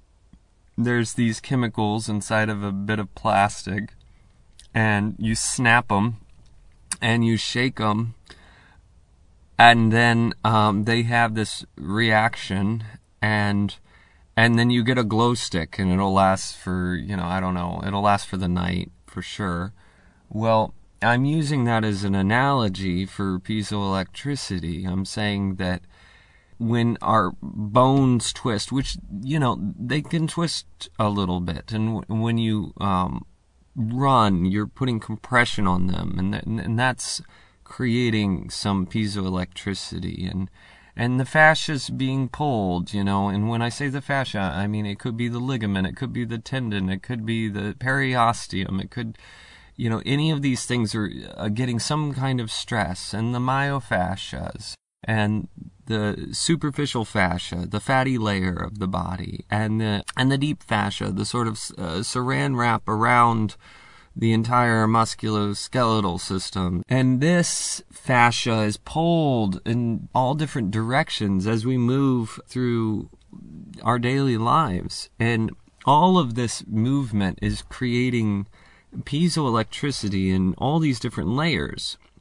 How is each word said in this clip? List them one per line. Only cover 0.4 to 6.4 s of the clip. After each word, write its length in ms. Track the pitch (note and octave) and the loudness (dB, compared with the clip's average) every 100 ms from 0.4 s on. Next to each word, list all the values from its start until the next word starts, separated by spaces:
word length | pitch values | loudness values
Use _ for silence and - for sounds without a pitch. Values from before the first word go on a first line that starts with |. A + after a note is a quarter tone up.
| _ _ _ - | _ _ _ -2
there's 360 | A#2+ A#2+ A2+ | 0 2 0
these 260 | - A#2 G#2+ | 0 0 0
chemicals 680 | - C3 A#2 A2+ G#2+ A2 A2 | -2 0 0 0 0 0 -2
inside 420 | G#2 - A2 G#2+ | -4 0 0 0
of 120 | G#2 | -2
a 100 | G2+ | -4
bit 280 | G2 G2+ G#2+ | -4 -2 -2
of 160 | F#2+ - | -4 -4
plastic, 800 | A2 G2 G2+ - F#2+ G2 G#2+ - - - - _ _ - - A2+ | 0 4 2 0 -6 -6 -6 -12 -20 -20 -20 _ _ -20 -4 0
and 400 | A2 G#2 G#2+ - | 2 2 0 -2
you 160 | A2 | -2
snap 580 | A2+ - - A#2+ A#2+ - | -2 -2 2 4 4 4
'em, 260 | G2 A2+ A2 - - | 2 2 -2 -12 -20